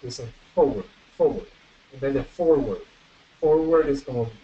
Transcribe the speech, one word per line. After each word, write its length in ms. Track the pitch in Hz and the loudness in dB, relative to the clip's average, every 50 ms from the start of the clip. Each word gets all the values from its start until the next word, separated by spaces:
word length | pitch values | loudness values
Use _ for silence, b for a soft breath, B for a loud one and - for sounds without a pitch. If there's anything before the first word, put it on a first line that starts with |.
Dice 240 | - 127 117 - 123 117 - - _ _ _ | -12 -14 -12 -12 -14 -14 -16 -18 _ _ _
forward, 320 | - 165 135 113 101 92 - _ _ _ _ _ | 2 2 2 2 -4 -10 -12 _ _ _ _ _
forward. 300 | _ 170 143 - - - - - _ _ _ _ _ _ _ - | _ 0 2 2 0 -10 -14 -20 _ _ _ _ _ _ _ -14
En 60 | 135 | -6
vez 140 | 135 139 139 | -4 -2 -2
de 100 | 131 120 | -2 -4
forward. 560 | - - - 175 165 160 143 131 110 95 90 - _ _ _ _ _ _ _ _ _ _ _ | -6 -6 -2 2 4 4 4 2 -2 -6 -8 -10 _ _ _ _ _ _ _ _ _ _ _
Forward 500 | - 156 151 160 160 160 165 160 156 147 | 0 2 2 2 2 2 2 2 2 2
es 120 | 139 139 | -2 -4
como 280 | 139 - 127 120 117 113 110 - | -4 -8 -6 -6 -6 -6 -8 -16